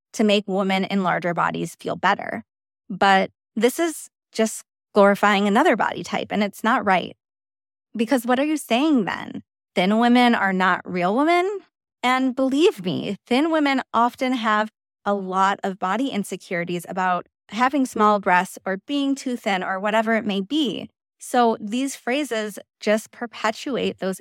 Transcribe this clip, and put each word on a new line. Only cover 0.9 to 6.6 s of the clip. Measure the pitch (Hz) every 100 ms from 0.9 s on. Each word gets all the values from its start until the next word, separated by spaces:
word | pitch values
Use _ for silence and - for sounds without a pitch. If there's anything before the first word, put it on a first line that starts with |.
| 202
larger | 180 170 175
bodies | 170 165 170 170 -
feel | - 175
better. | 180 - - - - _ _ _ -
But | 185 196 190 190 _ _ -
this | 226 -
is | 330 302 - _ _
just | - 220 - - _ _
glorifying | - 196 202 208 196 208
another | 208 330 240
body | - -
type, | 175 196 -
and | 185
it's | 202 -